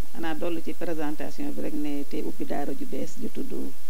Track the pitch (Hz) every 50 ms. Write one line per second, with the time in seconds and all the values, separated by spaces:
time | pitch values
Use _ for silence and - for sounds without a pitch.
0 | - - - - 165 165 160 151 151 175 170 165 165 - - - 175 175 170 156
1 | 156 147 151 - 143 143 - - 147 147 147 - 147 151 147 147 147 151 143 143
2 | 143 - - 151 - - - - 156 143 147 147 147 135 139 139 - - - -
3 | 143 160 - - - 117 - - 135 135 - 131 135 135 - - - -